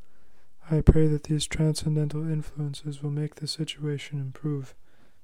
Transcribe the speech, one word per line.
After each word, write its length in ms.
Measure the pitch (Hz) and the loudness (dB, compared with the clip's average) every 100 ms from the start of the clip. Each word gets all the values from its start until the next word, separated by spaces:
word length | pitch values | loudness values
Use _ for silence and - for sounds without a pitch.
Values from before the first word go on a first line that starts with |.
| - - - - - - - | -12 -12 -12 -12 -14 -14 -2
I 100 | 156 | 6
pray 260 | - 156 156 | 10 10 8
that 180 | 151 - | 4 0
these 200 | 151 - | -2 -2
transcendental 840 | - 156 151 - 151 147 151 160 | 0 0 2 0 0 0 -2 -2
influences 760 | 156 147 - 147 143 151 139 | -2 -4 -6 -6 -6 -8 -6
will 80 | 147 | -4
make 240 | 143 151 - | -4 -4 -6
the 120 | 156 | -8
situation 720 | - 156 - 151 143 - 143 | -6 -6 -4 -4 -4 -6 -6
improve 540 | 135 - 151 143 131 - - - - - | -6 -6 -4 -4 -6 -12 -18 -18 -20 -20